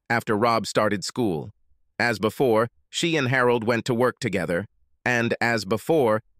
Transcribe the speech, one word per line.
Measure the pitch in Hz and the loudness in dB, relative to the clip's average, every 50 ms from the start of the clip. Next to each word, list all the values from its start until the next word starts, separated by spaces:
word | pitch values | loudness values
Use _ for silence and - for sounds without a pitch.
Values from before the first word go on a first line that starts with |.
| _ - | _ -2
after | 117 117 - - 110 | -2 -2 0 0 0
Rob | 101 113 120 117 113 101 - | 2 2 2 2 0 -2 -2
started | - 131 107 107 104 98 - | 0 0 0 0 0 -4 -6
school. | - - - 123 104 85 73 65 58 - _ _ _ _ _ _ _ _ - | -6 -4 -2 -2 0 -2 -2 -6 -10 -14 _ _ _ _ _ _ _ _ -2
As | 117 120 117 - | -2 -2 0 0
before, | - 107 - - 147 127 110 107 120 123 - _ _ _ | -2 -2 0 2 2 2 4 2 2 0 -4 _ _ _
she | - - - 175 160 | -6 -4 -2 0 0
and | 156 135 120 | 0 0 0
Harold | 139 131 123 123 120 120 110 | 2 2 2 2 2 2 0
went | 110 120 113 - | 0 -2 0 0
to | - 123 | -2 0
work | 113 127 123 - - | 0 0 0 -2 -2
together, | - 113 92 98 82 80 85 87 110 - _ _ _ _ _ _ - | -4 -4 -4 -2 -2 -2 -2 -2 -4 -6 _ _ _ _ _ _ -4
and | 120 123 120 117 117 120 - | -2 0 0 0 0 -2 -2
as | 110 117 117 110 95 | 0 0 -2 -2 -2
before, | 95 113 104 - - 165 160 131 110 107 110 - _ _ _ | -4 -4 -4 -2 0 2 2 4 2 2 0 -4 _ _ _